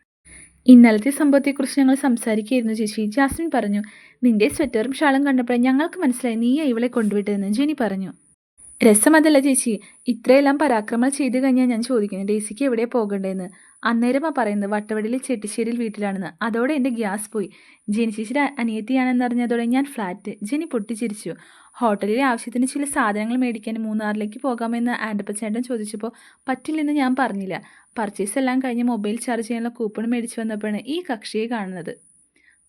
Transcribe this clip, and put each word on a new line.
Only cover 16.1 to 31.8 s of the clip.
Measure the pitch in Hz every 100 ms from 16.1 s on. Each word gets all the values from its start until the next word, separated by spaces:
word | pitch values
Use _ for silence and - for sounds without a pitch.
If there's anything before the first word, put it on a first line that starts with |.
| 190 175 -
അതോടെ | 220 226 262
എൻ്റെ | 302 262
ഗ്യാസ് | 233 214 214 -
പോയി. | 220 185 - - _ -
ജെനി | 208 226
ചേച്ചിയുടെ | 214 214 269 277 277
അനിയത്തിയാണെന്നറിഞ്ഞതോടെ | 233 220 214 262 254 247 247 240 240 233 233
ഞാൻ | 262 277
ഫ്ലാറ്റ്." | 247 190 202 208 208
ജെനി | 208 294 330
പൊട്ടിച്ചിരിച്ചു. | 240 208 220 233 208 175 156 - - -
"ഹോട്ടലിലെ | - 233 202 202 226
ആവശ്യത്തിന് | 277 240 240 240 262
ചില | 277 285
സാധനങ്ങൾ | 302 220 208 220 247
മേടിക്കാൻ | 254 220 226 226
മൂന്നാറിലേക്ക് | 220 214 208 208 214 247
പോകാമെന്ന് | 277 233 226 233 240
ആൻഡപ്പൻ | 240 220 208 208 202
ചേട്ടൻ | 214 226
ചോദിച്ചപ്പോൾ | 247 233 208 214 - - - _ -
പറ്റില്ലെന്ന് | 254 - 311 294
ഞാൻ | 294 254 254
പറഞ്ഞില്ല. | 240 196 190 160 - - _ -
പർച്ചേസ് | 208 208 208 277
എല്ലാം | 262 254
കഴിഞ്ഞ് | 262 240
മൊബൈൽ | 240 226 208 233
ചാർജ് | - 233 226
ചെയ്യാനുള്ള | 233 233
കൂപ്പൺ | 240 214 214 226
മേടിച്ചു | 240 233 -
വന്നപ്പോഴാണ് | 220 214 214 208 -
ഈ | 330
കക്ഷിയെ | 349 220 - 214 226
കാണുന്നത്. | 233 190 185